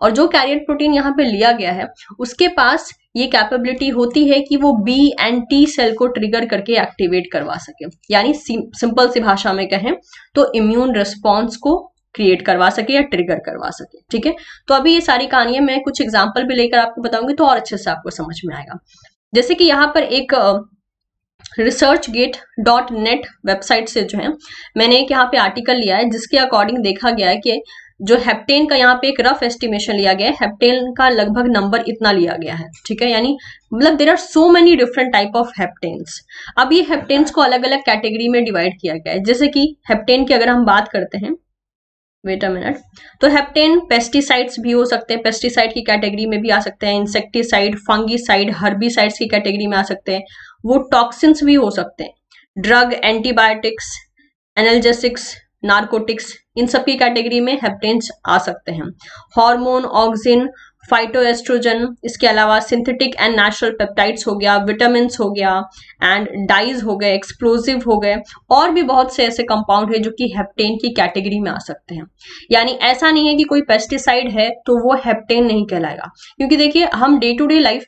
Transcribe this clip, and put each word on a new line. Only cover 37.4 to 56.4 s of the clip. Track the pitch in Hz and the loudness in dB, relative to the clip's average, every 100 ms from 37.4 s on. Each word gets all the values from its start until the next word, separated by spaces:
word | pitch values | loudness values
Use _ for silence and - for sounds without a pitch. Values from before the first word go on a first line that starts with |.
अलग-अलग | 269 254 262 277 | 2 2 0 0
category | 247 214 220 226 233 | 0 -2 -2 -2 0
में | 240 | 0
divide | 233 185 180 196 | 0 -2 -2 -4
किया | 180 | -6
गया | 165 160 | -6 -6
है, | 185 | -2
जैसे | 196 247 285 | 0 0 0
कि | 285 294 294 - | 2 -2 -2 -4
heptane | 220 - 254 262 | 0 2 2 4
की | |
अगर | 240 240 | 2 2
हम | 247 220 | 2 4
बात | 202 208 | 2 0
करते | 202 185 196 | -4 -6 -8
हैं, | 208 339 _ _ _ _ _ _ _ _ 190 | -8 -8 _ _ _ _ _ _ _ _ -8
wait | 190 | -4
a | 196 180 | -4 -4
minute, | 202 285 - - - - | -6 -8 -12 -20 -20 0
तो | 277 | 2
हेप्टेन | 294 277 - 311 339 | 2 0 2 4 2
पेस्टिसाइड्स | 339 233 233 285 277 254 247 - | 2 0 0 0 2 0 -2 -4
भी | 240 | -2
हो | 240 240 | 0 0
सकते | 226 - | -2 -4
हैं, | 226 | -4
पेस्टिसाइड | 220 220 240 233 226 | -4 -4 -2 0 -2
की | 240 | -2
कैटेगरी | 220 208 208 208 220 | -2 -2 -2 -4 -4
में | 214 | -2
भी | 226 | 0
आ | 214 | -2
सकते | 208 - 208 | -2 -6 -2
हैं, | 202 | -2
इंसेक्टिसाइड, | 208 220 214 233 233 208 208 208 | -2 -4 -2 -4 0 0 0 -2
फंगिसाइड, | - 214 220 233 - 196 208 165 | -2 -2 -2 -4 0 0 0 -2
हर्बिसाइड्स | 202 196 233 233 208 - | -2 -2 -2 0 -2 -2
की | 220 | -4
कैटेगरी | 208 208 202 208 | -2 -2 -4 -2
में | 196 | -2
आ | |
सकते | 196 190 - | -2 -6 -6
हैं, | 190 190 - - _ 220 | -6 -8 -20 -20 _ -2
वो | 269 | -2
टॉक्सिन्स | 262 247 240 - 311 302 | 2 2 2 2 2 4
भी | 294 | 4
हो | 285 214 | 4 2
सकते | 190 165 - | -2 -8 -12
हैं, | - - _ _ _ - | -16 -18 _ _ _ -4
ड्रग, | 196 240 247 - | 2 4 2 0
एंटीबायोटिक्स, | 208 226 247 220 220 220 226 220 - - - _ _ _ _ - | 0 0 0 2 2 2 -4 -6 -12 -16 -20 _ _ _ _ 0
एनाल्जेसिक्स, | 226 233 233 233 247 240 - - _ _ | 2 4 2 2 -2 -4 -12 -18 _ _
नारकोटिक्स, | 202 202 214 226 220 220 - - | 0 0 0 -4 -4 -8 -10 -20